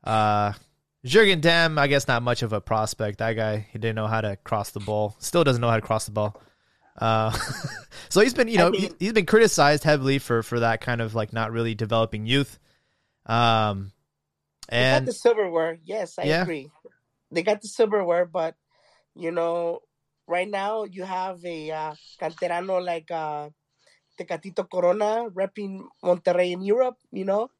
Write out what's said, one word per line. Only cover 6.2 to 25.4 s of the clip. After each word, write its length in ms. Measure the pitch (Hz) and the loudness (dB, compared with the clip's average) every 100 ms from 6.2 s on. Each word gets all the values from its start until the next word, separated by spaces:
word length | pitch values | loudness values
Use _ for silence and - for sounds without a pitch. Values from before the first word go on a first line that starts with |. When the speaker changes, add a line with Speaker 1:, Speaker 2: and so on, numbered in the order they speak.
| 104 - _ _ _ _ _ - | -4 -6 _ _ _ _ _ -4
Speaker 1:
Uh, 360 | 113 110 110 - - 135 - | 0 2 0 -2 -6 -8 -10
<laughs> 380 | - - - - | -12 -18 -20 -2
so 120 | 185 | 4
he's 140 | 240 - | 4 4
been, 120 | 226 | 2
you 120 | 220 | 4
Speaker 2:
I 40 | 175 | 4
Speaker 1:
know, 40 | |
Speaker 2:
mean 120 | 196 | 4
Speaker 1:
he, 100 | 196 - | -4 -4
he's 140 | 190 | 0
been 120 | 220 175 | 0 4
criticized 580 | 214 226 - 147 147 | 6 6 6 4 4
heavily 360 | 156 151 135 135 | 4 2 2 0
for, 240 | - 117 | 0 -2
for 160 | 110 120 | 0 0
that 200 | 117 113 | 0 0
kind 220 | - 120 | -2 -4
of, 140 | 113 113 | -2 -4
like, 180 | 107 | -4
not 180 | 113 110 | -4 -4
really 220 | 113 117 | -2 -4
developing 540 | 107 110 113 113 107 110 | -2 0 2 0 -2 0
youth. 320 | 135 135 - _ _ _ _ _ _ - | 0 0 -8 _ _ _ _ _ _ -4
Um, 680 | 113 117 113 107 98 98 _ _ _ _ _ _ _ - | 2 4 4 0 -2 -8 _ _ _ _ _ _ _ -6
Speaker 2:
They 80 | 117 | 0
got 200 | 131 131 | 2 2
Speaker 1:
and 100 | 131 | 0
Speaker 2:
the 60 | |
silverware. 680 | 226 240 220 190 165 160 165 | 0 2 2 0 0 -2 -6
Yes, 360 | 160 208 190 - | -8 -8 -6 -4
I 40 | 143 | -2
Speaker 1:
Yeah. 180 | 160 | 0
Speaker 2:
agree. 260 | 180 156 139 _ - _ _ _ _ | 0 -4 -10 _ -20 _ _ _ _
They 100 | 170 | -4
got 200 | 202 208 | 0 -2
the 60 | 214 | -4
silverware, 580 | - 220 208 180 170 175 | 0 2 2 2 0 0
but, 300 | 170 160 - _ _ _ _ _ - | -2 -6 -8 _ _ _ _ _ -10
you 160 | 165 | -6
know, 480 | 175 170 170 170 170 _ _ _ _ - | -2 -2 -2 -4 -6 _ _ _ _ -6
right 200 | 175 190 | -4 -2
now 360 | 196 196 220 | -4 -4 -4
you 200 | 208 185 | -6 -10
have 400 | 185 185 185 180 | -8 -6 -6 -8
a, 280 | 175 165 156 | -10 -10 -8
uh, 240 | 156 156 151 - - | -8 -8 -10 -20 -10
canterano 560 | 160 160 175 175 190 185 | -10 -6 -4 -4 -2 -2
like, 260 | 180 170 160 | -2 -6 -6
uh, 400 | 170 156 147 147 _ _ _ _ _ _ _ | -6 -6 -6 -10 _ _ _ _ _ _ _
Tecatito 500 | 175 165 196 180 180 | -10 -8 -8 -6 -4
Corona 560 | 185 175 202 208 226 233 | 0 2 2 0 0 -4
repping 480 | 180 | -4